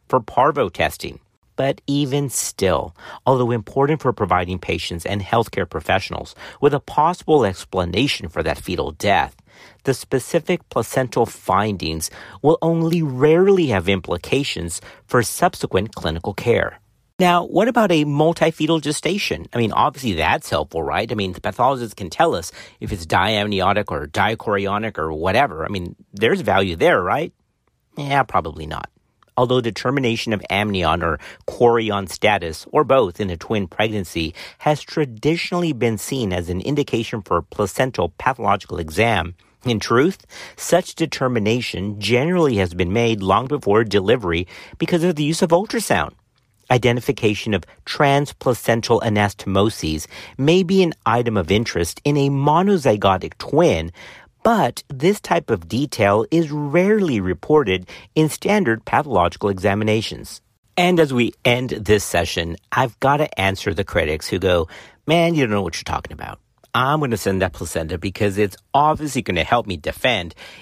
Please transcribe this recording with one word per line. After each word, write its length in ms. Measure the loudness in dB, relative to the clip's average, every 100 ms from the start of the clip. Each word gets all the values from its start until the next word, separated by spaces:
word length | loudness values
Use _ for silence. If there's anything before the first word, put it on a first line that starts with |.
| -2
for 100 | -2
parvo 480 | 0 0 2 2 -2
testing. 540 | 0 -2 -4 -12 -14 _ _ _ -4
But 240 | -2 -2 -2
even 420 | 0 0 -2 -2
still, 640 | -4 -6 -2 0 0 -2 -12 -20 -4 0
although 260 | 2 2
important 500 | -2 -4 0 0 0
for 100 | -2
providing 480 | -2 0 0 0 -6
patients 460 | -4 -6 -6 -8 -6
and 160 | -6
healthcare 480 | -2 0 0 -4 -6
professionals 640 | -6 -2 -2 -2 -10 -12 -16 -18 0
with 140 | 0
a 60 | 0
possible 640 | -4 2 2 0 2 4 4
explanation 840 | -2 -6 -4 -2 0 0 -2 -6
for 120 | -4
that 140 | -4 -4
fetal 340 | -4 -4 -4
death, 440 | -2 2 2 2 -6 _ -20 -20 _
the 100 | -4
specific 720 | -4 -2 -4 0 -2 0 -4 -4
placental 560 | -4 -2 -2 -2 0 -2
findings 840 | -2 0 0 2 -2 -4 -6 -8 -12 -20 -2
will 160 | 2 2
only 420 | 2 2 2 0
rarely 640 | 0 2 4 6 6 4 4
have 200 | 2 2
implications 920 | 0 -2 -8 -2 -2 -2 -6 -8 -10 -14 -20 -2
for 160 | 0
subsequent 720 | 0 2 0 0 -2 -2 -2
clinical 400 | -6 -6 -4 -6
care. 460 | -4 0 2 0 -6 _ _ _ 0
Now, 260 | 4 4 2
what 220 | 2 2
about 240 | 4 4
a 140 | 4 2
multifetal 760 | 2 2 4 0 0 0 0
gestation? 640 | 0 -4 -2 -2 -4 -6 -6
I 40 | -2
mean, 140 | 0
obviously 420 | 2 0 0 -4
that's 360 | 0 0 0 -2
helpful, 320 | -4 -2 -4
right? 300 | -4 -2 -2
I 40 | -4
mean, 180 | -4
the 80 | -6
pathologists 520 | -6 0 0 0 -6
can 160 | -10 -6
tell 240 | 0 2
us 180 | 0 -4 -14 -20 -12
if 120 | -8
it's 140 | -8 -2
diamniotic 840 | 0 2 0 0 0 0 0 -2
or 160 | -6 -6
dichorionic 880 | -2 -2 -2 -2 -2 0 -4 -6 -6
or 160 | -6
whatever. 500 | -2 0 2 0 -2
I 40 | -6
mean, 280 | -6 -8 -12 _
there's 300 | -2 0 0
value 340 | 0 0 0 0
there, 260 | 2 2
right? 300 | 0 -2 -4 _ _ _ _ _ _ -10
Yeah, 260 | -2 -2
probably 420 | 0 -2 -4 -8 -10
not. 240 | -10 -12 _ _ _ _ 0
Although 240 | 2 2
determination 720 | 0 -4 -2 0 0 -2 -2
of 120 | -4 -2
amnion 540 | -2 0 0 0 0
or 160 | 0 -4 -8 -18 -10
chorion 600 | 2 4 4 2 -2 -4
status, 560 | -2 2 2 0 -10 -2
or 120 | 0
both, 360 | 4 4 4 0
in 100 | -6
a 80 | -6
twin 300 | -4 -4 -4
pregnancy 640 | -2 -2 -2 -6 -4 -6 -8 -18 -4
has 220 | -2 -2
traditionally 920 | -2 -4 -4 -2 -2 0 -2 -2 -2
been 240 | 0 0 -2
seen 360 | -4 -4 -2
as 160 | -2 -4
an 120 | -4
indication 600 | -2 -2 0 -2 -4 -6
for 200 | -2 -2
placental 680 | -2 -4 -4 -2 -2 -2 -4 -2
pathological 600 | -4 -2 -2 -2 -4 -8
exam, 580 | -6 0 2 0 -4 -10 _ _
in 160 | -2 -2
truth, 460 | 2 2 2 0 _ -20 -18 -10
such 380 | 0 0 0 -4
determination 1040 | -4 -2 -2 0 0 0 -2 -6 -6 -6
generally 580 | 0 0 2 2 2 2
has 160 | 0
been 200 | 0 0
made 300 | 2 0 0
long 240 | 2 2 2
before 360 | -2 2 2
delivery 640 | 4 2 2 2 2 -2 -4 -10 -16 -6
because 260 | 0 2
of 120 | 2 0
the 80 |
use 180 | 0 0
of 100 | 2
ultrasound. 600 | 2 2 -4 0 0 -2 -8 _ _ _ _ 0
Identification 840 | 2 2 0 -2 0 0 0 -2
of 120 | -2 -4 -16 -8
transplacental 1160 | 0 2 2 0 -2 -2 0 0 0 2 2
anastomoses 1040 | 2 2 0 -2 -2 2 2 0 -4 -4 -8 -16 -14 -2
may 260 | 2 4
be 200 | 4 4
an 100 | 4 2 0
item 320 | 0 2 0
of 140 | 2
interest 500 | 2 0 -2 -4 -4
in 140 | -2 2
a 120 | 2
monozygotic 1080 | 2 2 4 4 4 2 2 4 2 -2 -12
twin, 540 | -2 4 4 4 -2 -10 -20 -20 -20 _
but 400 | 2 4 2 -2 -12
this 340 | -2 0 0
type 300 | 0 0 0
of 160 | -4 -2
detail 580 | -4 -2 2 4 4 2
is 180 | 0 0
rarely 720 | -2 0 2 4 2 2 0
reported 640 | 0 -2 2 4 4 0 -4 -18 -6 0
in 120 | 0
standard 560 | 0 0 2 2 -2 0
pathological 640 | -2 2 2 2 0 -2
examinations. 920 | 0 0 0 0 0 -2 -10 -14 -18 _ _ _ 0
And 240 | 4 4
as 140 | 4
we 200 | 4 0 0 0
end 240 | 2 0
this 340 | -4 2 2
session, 520 | 2 -2 -2 -2 -6 -8 -6
I've 280 | -2 -2 0
gotta 400 | 0 2 0 -2
answer 320 | -2 -2 -4
the 120 | -4
critics 440 | -2 0 0 -2 -4
who 120 | -2
go, 280 | 2 2 0 -8 -20 _ 0
"Man, 300 | 2 2 2
you 80 |
don't 80 | 0
know 100 | 0
what 140 | -2 -6
you're 80 |
talking 300 | -6 -6 -8
about. 260 | -14 -14 -16 _ _ _
I'm 280 | -2 0 0
gonna 160 | 0 -2
send 260 | -2 0
that 100 | -2
placenta 460 | -4 -8 -6 -6 -6
because 400 | -6 -2 -2 0
it's 180 | -2 -2 _
obviously 480 | 2 2 2 -2 -4
gonna 220 | -2 -2
help 240 | 0 0 0
me 100 | -6
defend 560 | -8 -4 -2 -2 -4 -14 -20 -18